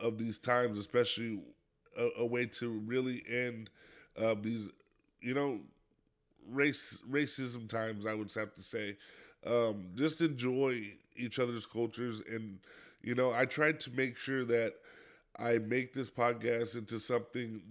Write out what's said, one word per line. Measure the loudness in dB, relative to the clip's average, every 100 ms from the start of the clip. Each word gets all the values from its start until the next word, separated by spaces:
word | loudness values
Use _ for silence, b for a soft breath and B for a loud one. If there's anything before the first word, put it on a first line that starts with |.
of | -2 0
these | -2 -2
times, | 2 4 4 0
especially | 2 4 4 2 -2 -6 -8 -18 _ _ _ -2
a, | 0 2
a | 0
way | 2 0
to | -2 -4
really | -2 0 0 0 -2 -2
end, | 0 0 -4 -12 B B B B 2
uh, | 2 4
these, | 0 -2 -4 -12 _ _ _ _
you | -2
know, | 0 0 -2 -6 _ _ _ _ _ _ _ -4
race, | 2 2 2 -4 -8 -2
racism | 0 0 -2 -4 -6 -4
times, | -2 -2 -2 -2
I |
would | -2 -4
have | -6 -6
to | -8
say. | -8 -4 -4 -8 B B B _ 2
Um, | 4 4 0 -6
just | 0 0 2
enjoy | 0 2 0 2 2 0 -6 -14 _ -8
each | -4 0
other's | 0 -2 -4
cultures. | -2 -2 -2 -4 -6 -6
And, | -8 -8 -12 B B B B
you | -2
know, | 2 4
I | 4
tried | 2 4 2 2
to | -2
make | 0 0 -2
sure | -2 0 2
that | 2 2 -4 B B B B _ -4
I | 2 4
make | 4 0 0
this | -4 -4
podcast | 2 2 2 0 0 0 -4
into | -6 -4
something | 0 0 0 -4 -4 -8 -6